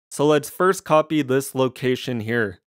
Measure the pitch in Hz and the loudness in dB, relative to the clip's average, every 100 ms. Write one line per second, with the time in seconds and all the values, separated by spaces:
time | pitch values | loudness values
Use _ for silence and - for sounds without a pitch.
0 | _ - 147 151 143 - 185 185 - 156 | _ 0 2 2 0 0 0 0 2 2
1 | 156 156 131 135 135 131 131 - 127 127 | 2 -2 0 0 -2 -2 -2 0 -2 -2
2 | - 120 107 120 107 92 _ | -4 -6 -4 -2 -2 -6 _